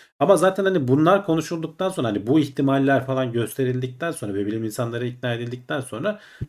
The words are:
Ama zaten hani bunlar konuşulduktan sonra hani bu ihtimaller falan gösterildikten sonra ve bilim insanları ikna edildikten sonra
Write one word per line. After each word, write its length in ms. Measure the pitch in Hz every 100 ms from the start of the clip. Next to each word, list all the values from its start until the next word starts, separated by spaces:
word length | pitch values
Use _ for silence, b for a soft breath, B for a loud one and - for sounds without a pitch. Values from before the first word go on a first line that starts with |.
| b -
Ama 180 | 156 180
zaten 280 | 185 190 190
hani 220 | 185 123
bunlar 380 | 139 160 196 196
konuşulduktan 640 | 160 156 170 160 - 190
sonra 180 | 175 117
hani 200 | 104 107
bu 120 | 156
ihtimaller 680 | 139 - 135 135 135 135 123
falan 260 | 131 127
gösterildikten 800 | 117 107 - 127 127 127 127 170
sonra 220 | 147 104
ve 120 | 98 101
bilim 180 | 110
insanları 440 | 110 107 117 117 123
ikna 260 | 123 123
edildikten 480 | 117 120 123 - 151
sonra 380 | 131 107 185 208 B B